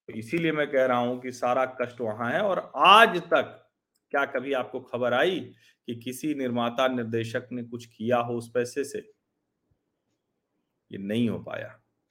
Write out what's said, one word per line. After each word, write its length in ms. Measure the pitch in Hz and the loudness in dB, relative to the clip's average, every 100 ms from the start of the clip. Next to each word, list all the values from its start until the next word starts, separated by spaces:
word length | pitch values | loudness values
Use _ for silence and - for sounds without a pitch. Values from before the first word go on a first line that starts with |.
| - | -14
तो 60 | |
इसीलिए 400 | 113 110 170 165 | -12 -4 -2 0
मैं 180 | 151 147 | 0 0
कह 160 | 135 131 | 2 4
रहा 120 | 123 | 2
हूं 220 | 120 127 | 0 -4
कि 120 | 127 | -8
सारा 340 | 123 123 127 127 | -4 0 0 0
कष्ट 340 | - 120 113 | -2 -6 -4
वहां 320 | 113 107 117 | -6 -4 -2
है। 80 | 156 | 0
और 320 | 208 180 - 131 | 0 -2 -4 4
आज 460 | 165 208 226 180 | 8 10 10 6
तक 480 | - 156 113 - _ _ _ _ _ | 2 2 2 -6 _ _ _ _ _
क्या 140 | 143 | -2
कभी 280 | 139 127 135 | -2 -4 -2
आपको 280 | 131 120 127 | -4 -4 -8
खबर 340 | 127 120 120 | -8 -4 0
आई 260 | 123 170 170 - - _ _ - | 2 2 0 -8 -16 _ _ -12
कि 80 | |
किसी 400 | 117 120 131 156 | -10 -10 -8 -6
निर्माता 540 | 143 127 120 120 120 131 | -4 -2 -2 -2 0 0
निर्देशक 600 | 123 113 113 113 120 - | 0 -2 -4 -4 -6 -8
ने 100 | 123 | -10
कुछ 240 | 117 120 - | -10 -12 -14
किया 320 | - 110 120 | -8 0 0
हो 180 | 120 120 | 0 -4
उस 140 | 117 | -4
पैसे 340 | 127 120 143 | -4 -2 -4
से? 280 | 135 104 - _ _ _ _ _ _ _ _ _ _ _ _ _ _ _ _ _ _ | -6 -8 -12 _ _ _ _ _ _ _ _ _ _ _ _ _ _ _ _ _ _
ये 60 | 104 | -10
नहीं 300 | 98 113 117 | -4 0 0
हो 100 | 90 | -2
पाया। 420 | - - - - _ _ _ | -6 -10 -10 -16 _ _ _